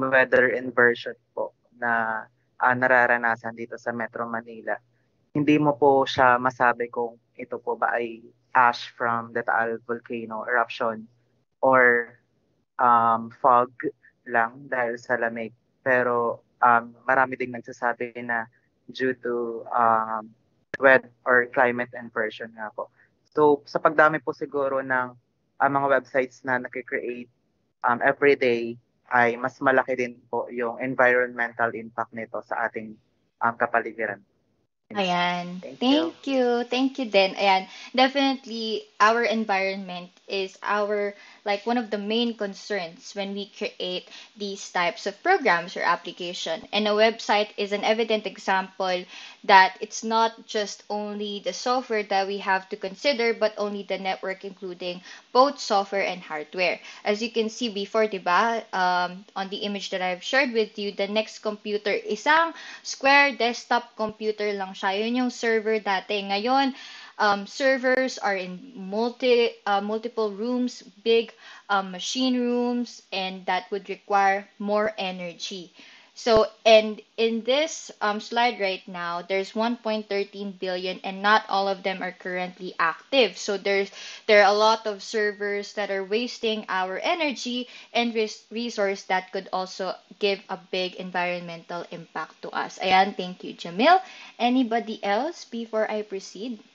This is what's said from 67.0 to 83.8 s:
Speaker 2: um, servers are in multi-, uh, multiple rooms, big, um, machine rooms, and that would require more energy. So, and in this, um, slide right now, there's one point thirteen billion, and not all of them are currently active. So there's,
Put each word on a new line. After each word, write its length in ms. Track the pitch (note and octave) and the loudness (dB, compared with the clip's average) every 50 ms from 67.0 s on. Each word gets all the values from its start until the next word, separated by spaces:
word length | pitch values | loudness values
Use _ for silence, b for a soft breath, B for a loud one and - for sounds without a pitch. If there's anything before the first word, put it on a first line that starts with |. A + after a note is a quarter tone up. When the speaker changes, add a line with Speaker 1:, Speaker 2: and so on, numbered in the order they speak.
| B B B - | B B B 0
Speaker 2:
um, 280 | G#3 G#3 G3+ G3+ G3 - | 2 2 2 0 -2 -8
servers 720 | - - C#4 C4+ C4+ C4 B3+ C4 B3+ B3+ C4 B3+ - - | -6 0 2 2 2 2 2 2 2 2 0 -2 -4 -4
are 160 | - G#3 G3 | -4 -2 -2
in 360 | F#3+ F#3 F3+ F3+ F3+ C4+ C4+ - | -2 -4 -8 -10 -12 -14 -16 -16
multi-, 840 | - F#3+ F#3+ G3 G#3+ A#3 B3 A#3+ - C4 B3+ A#3+ A#3+ A#3 A3+ - - _ G3+ | -14 -10 -6 -4 -2 -2 -2 -2 0 2 4 4 4 4 2 -2 -4 _ 0
uh, 120 | G3+ G3 | 0 0
multiple 520 | G3+ G#3 G#3+ A3 A3 A#3+ A#3 A3+ A3 G#3 | 0 -2 -4 -4 -6 -6 -4 -4 -4 -2
rooms, 520 | G3+ F#3+ A3 A#3+ B3 B3 B3 B3 - - - - - _ - | -4 -4 -4 -4 -2 -2 -2 -4 -4 -8 -16 -20 -20 _ 0
big, 280 | A#3 A3+ A3+ A3+ G#3 B B B B B B B - | 4 4 4 2 0 B B B B B B B 0
um, 240 | G3+ G3 G3 F#3+ | 0 0 0 -2
machine 480 | F3+ F3+ - - - C4 C4 C4 B3 B3 | -6 -8 -8 -6 -2 0 0 2 2 2
rooms, 640 | A#3+ A#3+ A#3+ A#3+ A#3+ B3 B3 A#3+ A#3+ - - - - _ | 0 0 0 0 0 0 -2 -2 -4 -6 -10 -16 -14 _
and 340 | - F#3+ F#3+ F#3 F#3+ F#3+ F#3 F#3+ | -6 -6 -6 -6 -8 -6 -4 -2
that 200 | F#3 F#3 F#3 - | -2 -2 -2 -4
would 160 | G#3 G3 F#3+ G3 | -6 -8 -6 -8
require 600 | F#3+ F#3 _ - G#3 G3 G3 G3 G3 G3+ G3+ - _ - | -10 -12 _ 0 2 4 4 4 2 0 -2 -8 _ -8
more 360 | G#3 G3+ G#3 G#3 G#3+ G#3 - | -4 -2 0 0 0 0 -2
energy. 760 | - G3 F#3 F#3 F#3 F3+ F3 E3 - - - G3+ F#3 E3 - B B B B B B B B B | -4 -6 -6 -6 -8 -10 -10 -10 -12 -12 -12 -12 -12 -14 -16 B B B B B B B B B
So, 320 | - - B3 A3+ A3 G#3+ - - _ | -6 2 4 6 6 6 4 0 _
and 400 | - A3+ A3 A3 G#3+ G#3+ G#3+ G3+ - _ _ - | 6 8 8 8 8 6 -2 -8 -12 _ _ -2
in 240 | A3+ A3+ A3+ A3+ | 0 0 0 -2
this, 480 | G#3 A3+ B3+ C#4+ D#4 D#4+ - - - - - - | 0 0 0 0 0 -2 -4 -10 -14 -16 -8 -4
um, 240 | - G#3 G#3 G#3+ | -4 -2 -2 -4
slide 400 | A3 - A#3 A#3 A#3+ B3 A3+ G3+ | -6 -4 0 0 2 2 0 0
right 240 | G3 F#3+ F#3+ F#3 - | -2 -4 -4 -4 -8
now, 400 | - F#3 F3 F3 E3+ E3+ F3 F3+ | -12 -12 -10 -8 -6 -6 -8 -6
there's 320 | F3+ G3 F#3+ F#3+ - - G#3+ | -2 -2 -2 -2 -2 -4 -2
one 240 | A3 A#3+ A#3+ A#3+ | -2 -2 -2 -4
point 240 | - A3 G#3+ G#3+ G#3 - G3+ | -4 -4 -4 -4 -4 -4 -4
thirteen 400 | G3+ G3+ G3+ - G3 G#3 G3+ F#3 | -4 -4 -4 -8 -10 -10 -10 -10
billion, 480 | F#3 F#3+ F#3 F3+ F#3 F#3 F#3 F#3 - | -8 -6 -6 -6 -4 -6 -6 -8 -8
and 240 | - G3 F#3+ F#3+ G3 | -10 -10 -8 -2 2
not 160 | G#3 G#3+ G#3+ - - | 4 4 4 2 0
all 160 | - G3 G3 | -2 -2 0
of 160 | G3 G3 F#3 | -2 -4 -4
them 240 | F#3 G3 F#3 F#3 F#3 | -4 -6 -6 -4 -6
are 80 | F#3 F3+ | -10 -10
currently 640 | - - F#3+ F3+ F3+ F3+ F#3 F3+ - F#3+ F3+ - - | -10 -10 -8 -6 -6 -6 -8 -8 -12 -14 -10 -4 -2
active. 560 | E3+ E3 D#3 - - _ C4+ C4+ A#3 F#3+ F3 | -2 -2 -2 -4 -6 _ 2 2 4 2 0
So 240 | - - - G3+ G3 | -4 -6 -6 -6 -4
there's, 320 | F#3+ G3+ G3 G3 | -2 0 0 0